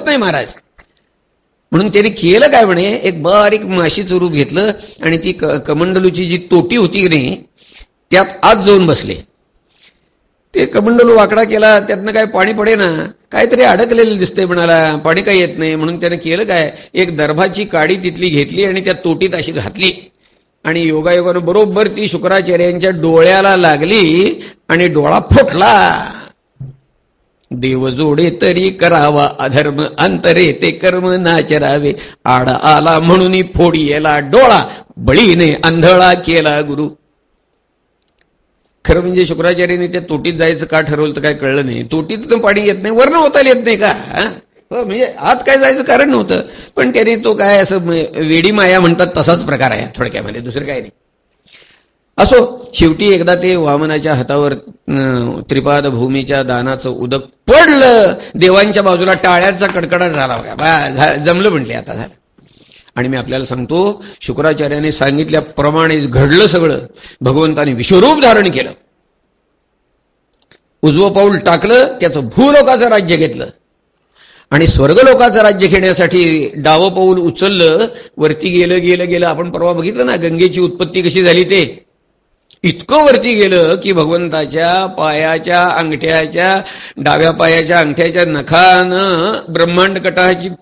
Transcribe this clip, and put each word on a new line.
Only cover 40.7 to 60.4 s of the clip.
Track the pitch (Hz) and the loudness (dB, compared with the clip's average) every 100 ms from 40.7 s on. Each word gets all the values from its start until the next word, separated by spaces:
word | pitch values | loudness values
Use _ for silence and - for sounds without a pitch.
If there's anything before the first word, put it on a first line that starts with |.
| 160 | -2
ठरवलं | 151 151 151 147 | -2 -2 -2 -2
तर | |
काय | 151 | -4
कळलं | 143 135 139 135 | -2 -2 -2 -4
नाही. | 120 | -6
तोटीतनं | 117 160 156 214 233 233 | -6 -6 -6 -8 -2 0
पाणी | 220 202 | 0 0
येत | 208 190 | 0 -2
नाही, | 202 226 | -2 2
वरनं | 269 330 | 2 4
ओतायला | 294 285 262 | 2 2 4
येत | 247 | 2
नाही | 233 208 | 2 0
का? | - | 0
हा? | - - - 320 - _ _ - | -2 -6 -6 -6 -8 _ _ -12
हो, | 240 214 | -8 -6
म्हणजे | 214 254 - | -2 -4 -2
आत | 156 247 | -2 0
काय | - 269 | 2 2
जायचं | 262 269 | 2 0
कारण | 262 254 277 | 0 2 2
नव्हतं, | 247 190 185 - - - - | 0 0 -4 -4 -14 -10 -4
पण | 254 | 0
त्याने | 240 220 220 | 0 0 0
तो | 233 | 0
काय | 208 202 202 | 0 2 2
असं | 185 190 | 2 -2
म-, | 170 165 156 - | -2 -4 -4 -4
वेडी | 156 160 185 | 0 0 2
माया | 214 185 185 | 2 2 4
म्हणतात | 170 170 175 - | 2 2 0 0
तसाच | 156 170 - | 0 0 -2
प्रकार | 135 131 | -2 -2
आहे | 107 113 - | -4 -8 -8
थोडक्यामध्ये, | 123 98 107 113 | -8 -8 -10 -12
दुसरं | 123 127 143 | -10 -10 -8
काय | 131 | -10
नाही. | 107 _ _ _ _ _ _ - _ _ _ _ _ - | -12 _ _ _ _ _ _ -20 _ _ _ _ _ -2
असो, | 226 247 - - - | 4 4 4 -4 -10
शेवटी | - 165 156 208 | 0 0 2 2
एकदा | 185 170 180 | 2 2 0
ते | 180 180 | 0 0
वामनाच्या | 151 143 156 151 156 | 0 0 -2 -2 -2
हातावर, | 135 123 143 143 | -2 -2 -2 -2
अं, | 139 - - - 139 131 127 120 - - | -4 -12 -16 -6 -4 -2 -2 -4 -8 -4
त्रिपाद | 135 143 143 143 | -2 0 0 -2
भूमीच्या | 117 127 135 131 139 | -2 -2 -4 -2 -4
दानाचं | 127 123 127 131 131 | -2 -4 -4 -6 -8
उदक | 120 123 135 | -8 -6 -6
पडलं, | - _ - 285 330 277 262 233 190 - - - | -8 _ 2 4 6 4 6 6 4 0 -8 0
देवांच्या | 185 196 208 202 | 2 4 2 2
बाजूला | 196 180 185 | 0 0 0
टाळ्यांचा | 185 190 175 226 185 202 | 0 2 2 0 0 -4
कडकडाट | 190 165 175 180 | -4 -4 -2 -2
झाला | 147 131 | -2 -4
बघा. | 117 | -6